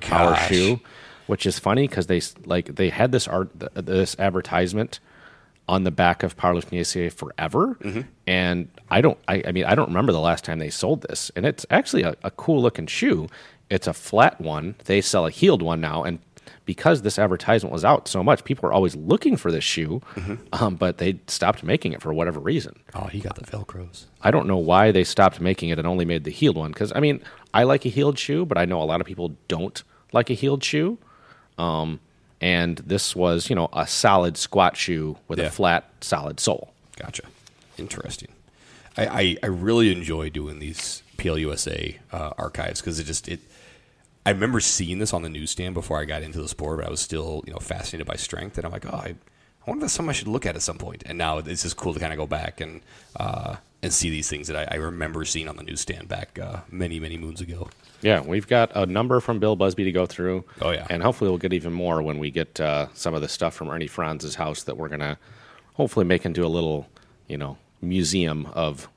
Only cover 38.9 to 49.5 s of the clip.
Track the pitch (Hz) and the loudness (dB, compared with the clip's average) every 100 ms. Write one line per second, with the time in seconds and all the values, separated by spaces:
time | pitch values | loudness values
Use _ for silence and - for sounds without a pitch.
38.9 | - 110 - 95 80 107 90 98 117 110 | -4 -2 2 2 2 -2 -2 4 6 6
39.9 | 90 80 80 78 76 73 76 76 80 - | 4 0 -4 -4 -6 -8 -8 -10 -8 -8
40.9 | - - - 87 80 78 73 - 76 76 | -10 -12 -6 -2 0 -2 -2 -4 -4 -6
41.9 | - - 85 76 - 76 - 85 - - | -10 -12 -10 -8 -8 -8 -6 -6 -6 -6
42.9 | 80 76 80 - 87 - - - - _ | -6 -6 -8 -8 -12 -14 -20 -20 -20 _
43.9 | _ _ _ - 98 113 117 - - 87 | _ _ _ -2 2 2 2 0 0 -2
44.9 | 92 107 90 82 76 78 - 90 87 - | -2 -2 -2 -4 -8 -6 -6 -6 -6 -4
45.9 | 78 76 78 78 80 78 - 76 78 - | -4 -4 -6 -8 -8 -8 -6 -6 -6 -6
46.9 | 78 - 80 80 76 - 82 - 87 82 | -6 -6 -6 -6 -8 -8 -10 -8 -8 -8
47.9 | 82 78 - - - 95 - 85 95 - | -10 -8 -8 -8 -8 -8 -8 -8 -8 -10
48.9 | - - 85 _ _ _ | -10 -10 -12 _ _ _